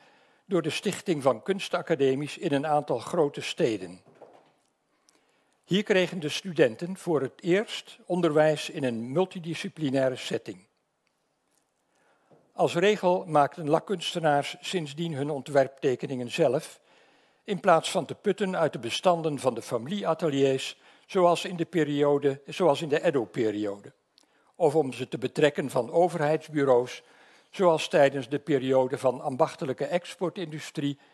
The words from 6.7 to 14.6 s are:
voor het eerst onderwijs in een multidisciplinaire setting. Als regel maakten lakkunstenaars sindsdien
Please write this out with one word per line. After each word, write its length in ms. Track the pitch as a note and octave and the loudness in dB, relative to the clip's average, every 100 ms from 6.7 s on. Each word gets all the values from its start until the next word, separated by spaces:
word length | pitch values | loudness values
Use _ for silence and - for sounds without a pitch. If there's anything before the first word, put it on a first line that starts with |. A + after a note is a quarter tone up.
| A2 F3+ F#3+ | 2 -10 -8
voor 240 | F3 D3 | -2 -2
het 200 | B2+ - | -2 -4
eerst 560 | F#3 F#3+ A#3+ - - - - | 0 0 0 -8 -14 -14 -6
onderwijs 640 | F3+ E3+ D3+ D#3 D3 - | 0 2 4 4 2 -4
in 140 | F3 | -6
een 280 | C3 A2+ A#2+ | -4 -4 -4
multidisciplinaire 1040 | D3+ F#3 F#3+ E3 D3+ - - D3 C3+ C3 B2+ | -2 -2 -6 -10 -8 -10 -6 -2 0 0 -2
setting. 500 | - A#2+ - F3 _ _ _ _ _ _ _ _ _ _ _ _ _ _ _ _ _ _ _ | -6 -8 -8 -16 _ _ _ _ _ _ _ _ _ _ _ _ _ _ _ _ _ _ _
Als 220 | - D#3 E3+ | 0 0 2
regel 500 | G3 G#3 F3+ F#3 F#3+ | 2 2 2 0 2
maakten 420 | D3+ C#3 - D3 | 2 2 0 0
lakkunstenaars 840 | D#3+ - F#3 - F3 D#3+ C#3+ C#3 | 0 0 -6 -6 -2 2 2 -2
sindsdien 540 | - | -8